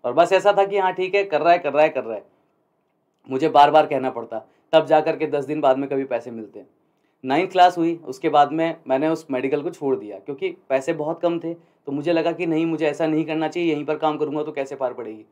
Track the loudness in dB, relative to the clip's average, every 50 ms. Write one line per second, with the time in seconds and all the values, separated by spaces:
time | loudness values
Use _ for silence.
0 | -6 -2 2 2 4 4 4 4 4 4 4 4 2 2 0 0 0 0 -2 -2
1 | -4 -2 0 -2 -2 0 -2 0 4 4 4 4 2 -2 2 2 2 2 2 -4
2 | -6 -6 -10 -10 -10 _ _ _ _ _ _ _ _ _ _ _ _ _ _ _
3 | _ _ _ _ _ -6 -4 0 0 4 8 8 8 8 8 4 4 4 0 -2
4 | -2 -4 -6 -6 -12 -10 -12 -12 -12 _ _ _ _ _ 2 2 4 4 2 2
5 | 2 0 -4 -4 -4 -4 -4 -4 -4 -4 -4 0 2 2 2 2 -2 -4 -4 -4
6 | -4 -4 -6 -6 -6 -8 -14 -14 -14 -14 _ -20 -20 _ _ _ _ _ _ _
7 | _ _ _ _ -4 -2 0 0 0 0 6 6 6 6 6 2 -2 -2 -2 -6
8 | -10 -14 -12 -4 -4 2 4 4 4 4 2 -2 -2 -2 -4 -8 _ -2 -2 0
9 | 0 0 -2 -4 -6 -6 -6 -4 -2 -2 -4 -4 -4 -6 -10 -6 -2 -2 -2 -2
10 | -4 -12 -16 -16 -12 -14 -10 -6 -6 -8 -8 _ _ _ -2 -2 -2 -2 -6 -4
11 | -4 -6 -6 -2 -2 -2 -2 -2 -6 -8 -10 -10 _ _ _ _ _ -8 -8 -4
12 | -2 0 0 0 0 -2 -2 -2 -4 -2 0 0 0 -2 -2 0 -2 -2 0 0
13 | -2 0 0 -2 -2 -2 -4 -4 -4 -4 -4 -2 -2 -2 -2 -2 -2 -4 -4 -2
14 | -2 -2 -2 -2 -4 -4 -4 -6 -6 -6 -6 -8 -8 -8 -6 -6 -6 -6 -6 -8
15 | -12 -12 -14 -16 -20 _